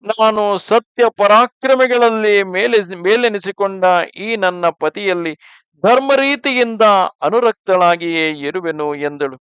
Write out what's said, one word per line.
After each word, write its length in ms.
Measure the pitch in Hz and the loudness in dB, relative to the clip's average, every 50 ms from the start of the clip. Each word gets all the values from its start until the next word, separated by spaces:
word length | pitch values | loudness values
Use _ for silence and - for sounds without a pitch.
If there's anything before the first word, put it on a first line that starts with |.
| _ | _
ನಾನು 400 | 202 220 208 220 220 220 214 208 208 202 185 - - | -6 -2 0 0 0 2 0 0 -2 -2 -4 -2 0
ಸತ್ಯ 360 | 214 233 233 _ _ - 240 226 - | 0 0 0 _ _ 0 0 0 2
ಪರಾಕ್ರಮಿಗಳಲ್ಲಿ 1160 | - 202 202 208 220 240 240 _ _ - 262 269 254 262 254 247 247 240 233 226 220 214 208 208 202 196 190 | 2 2 4 6 6 4 2 _ _ 0 0 2 2 2 0 2 2 2 2 2 0 0 2 2 2 2 0
ಮೇಲೆ, 280 | 180 185 208 247 240 214 196 175 190 175 | -2 -2 -2 0 0 0 0 -2 -12 -6
ಮೇಲೆನಿಸಿಕೊಂಡ 840 | 170 185 214 240 247 233 208 202 175 190 196 _ 196 196 196 190 185 185 180 175 165 - _ - 190 | -2 0 0 2 0 -2 -2 -4 -8 -8 -6 _ -4 -4 -2 0 0 2 2 2 0 -4 _ -12 -8
ಈ 20 | 220 233 | -6 -4
ನನ್ನ 280 | 220 196 185 180 180 175 170 156 _ | -2 -2 -2 -2 0 -2 -4 -2 _
ಪತಿಯಲ್ಲಿ 540 | 151 156 - 202 208 196 185 175 170 160 151 _ _ - - _ _ _ _ _ - | -6 -6 -4 -4 -4 -4 -2 -2 -4 -6 -8 _ _ -20 -20 _ _ _ _ _ 0
ಧರ್ಮರೀತಿಯಿಂದ 1000 | 202 240 254 269 277 277 269 269 277 285 277 - 285 262 247 240 233 226 214 220 214 202 196 185 160 - _ - | 2 2 2 2 2 0 2 2 0 -2 -2 -2 -4 0 0 -2 -2 0 2 4 4 4 4 2 0 -4 _ -4
ಅನುರಕ್ತಳಾಗಿಯೇ 1040 | 147 185 226 247 233 220 _ _ - 185 185 180 175 175 170 170 170 165 165 160 156 156 147 143 143 | -2 0 0 0 0 -2 _ _ 0 0 2 4 2 2 0 -2 -4 -4 -2 -2 -2 -4 -6 -8 -8
ಇರುವೆನು 400 | 156 185 180 165 160 151 151 147 147 143 143 147 | -8 -6 -6 -6 -6 -4 -4 -6 -4 -4 -6 -6
ಎಂದಳು. 280 | 147 143 147 139 131 127 _ | -4 -4 -6 -6 -6 -10 _